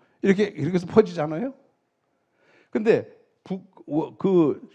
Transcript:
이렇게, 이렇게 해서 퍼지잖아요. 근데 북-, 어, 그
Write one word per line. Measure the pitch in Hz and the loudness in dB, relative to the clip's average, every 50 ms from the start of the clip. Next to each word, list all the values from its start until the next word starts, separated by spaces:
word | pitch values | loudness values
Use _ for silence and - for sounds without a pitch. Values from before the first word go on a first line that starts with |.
| _ _ _ _ | _ _ _ _
이렇게, | - 202 190 196 208 | 0 2 2 2 0
이렇게 | 202 - 151 139 165 190 | -2 -4 -6 -4 -2 -2
해서 | 175 175 | -4 -4
퍼지잖아요. | 165 - 220 214 175 170 165 147 156 156 165 240 277 - _ _ _ _ _ _ _ _ _ _ _ _ _ _ _ _ _ _ _ _ _ _ _ | 2 4 4 4 4 0 -6 -6 -6 -6 -6 -8 -8 -10 _ _ _ _ _ _ _ _ _ _ _ _ _ _ _ _ _ _ _ _ _ _ _
근데 | - 226 208 226 175 117 - - - _ _ _ _ _ - | -8 -2 2 2 2 2 0 -6 -14 _ _ _ _ _ -14
북-, | - 185 190 - _ _ - - | -12 -12 -12 -12 _ _ -20 -12
어, | - 143 156 151 - - | -6 -4 -4 -4 -6 -6
그 | - - 190 190 175 160 139 - - - - | -4 0 2 4 4 4 2 0 -4 -10 -20